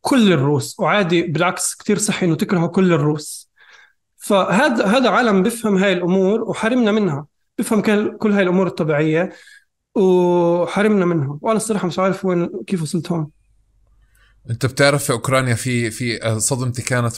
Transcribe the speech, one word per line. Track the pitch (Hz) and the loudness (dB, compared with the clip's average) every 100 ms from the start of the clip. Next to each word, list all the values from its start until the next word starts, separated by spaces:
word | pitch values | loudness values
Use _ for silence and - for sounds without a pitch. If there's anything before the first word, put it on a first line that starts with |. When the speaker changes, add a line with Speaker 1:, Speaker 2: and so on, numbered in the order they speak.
Speaker 1:
كل | - 269 208 | 0 2 4
الروس، | 160 139 147 123 - | 4 2 0 -2 -4
وعادي، | 156 202 175 175 | 0 0 2 0
بالعكس، | 170 156 175 180 - - | 0 0 -2 -2 -6 -8
كتير | - 202 | -4 -2
صحي | - - 180 | -2 -2 0
إنه | 160 | 0
تكرهوا | 196 180 170 | 0 0 0
كل | 190 185 | 2 2
الروس". | 165 147 151 - - - _ _ - _ _ _ _ | 2 0 -2 -8 -16 -20 _ _ -20 _ _ _ _
فهذا، | - 202 - 185 294 233 208 | 0 2 2 2 2 2 2
هذا | 247 220 | 2 2
عالم | 196 240 196 | 2 2 2
بفهم | 196 233 220 190 | 2 -2 0 2
هاي | 202 | 2
الأمور | 180 175 190 190 220 | 0 0 0 2 0
وحرمنا | 226 - 220 254 220 | -4 -4 -2 0 2
منها، | 214 196 143 151 _ _ - | 2 0 -2 -8 _ _ -8
بفهم | 233 214 | -2 0
كل، | - 208 214 - | 2 0 0 -2
كل | 214 | 0
هاي | 202 | 2
الأمور | 185 180 180 | 2 2 0
الطبيعية | - 156 147 156 156 185 - - - _ _ _ - | -2 -2 0 0 0 -2 -8 -20 -20 _ _ _ 0
وحرمنا | 185 180 175 175 170 170 170 190 214 208 175 | 4 4 4 2 2 2 0 0 2 2 2
منها. | 170 139 147 | 0 -2 -4
وأنا | 220 220 | -2 -2
الصراحة | 214 202 180 | -2 -4 -4
مش | 156 | -2
عارف | 190 185 190 | -2 -2 -2
وين، | 175 175 190 220 | -2 -2 -6 -6
كيف | 190 | -6
وصلت | 151 175 - | -4 -6 -4
هون. | 170 151 _ _ _ _ _ _ _ _ _ _ _ - | -4 -6 _ _ _ _ _ _ _ _ _ _ _ -10
Speaker 2:
أنت | 117 127 | -4 -4
بتعرف، | - 143 143 | 2 2 2
في | - | -2
أوكرانيا | 120 - 131 127 113 | -4 0 0 0 -2
في، | 127 120 117 | -2 -2 -2
في | 113 123 110 113 110 | -4 -6 -4 -4 -2
صدمتي | - 131 127 120 | -2 -2 -4 -6
كانت | - 127 117 | -4 -2 -2